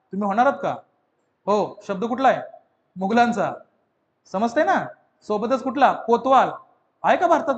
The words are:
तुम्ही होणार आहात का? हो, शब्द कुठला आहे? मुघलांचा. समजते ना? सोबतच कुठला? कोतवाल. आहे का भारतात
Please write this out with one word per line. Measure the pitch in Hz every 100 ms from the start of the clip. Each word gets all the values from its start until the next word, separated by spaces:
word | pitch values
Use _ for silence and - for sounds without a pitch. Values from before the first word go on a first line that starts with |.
| _
तुम्ही | 196 202
होणार | 202 262
आहात | 277
का? | 175 123 - _ _ _ _ _ -
हो, | 208 165 - -
शब्द | 190
कुठला | 226 240 262
आहे? | 165 - - _ _ _ 180
मुघलांचा. | 190 233 240 196 156 127 _ _ _ _ _ _ _
समजते | 185 226 233
ना? | 339 311 147 - _ _ -
सोबतच | 208 220 262
कुठला? | 262 247 247
कोतवाल. | 175 - 233 254 262 190 - _ _ _ _
आहे | 170 269
का | 349
भारतात | 311 269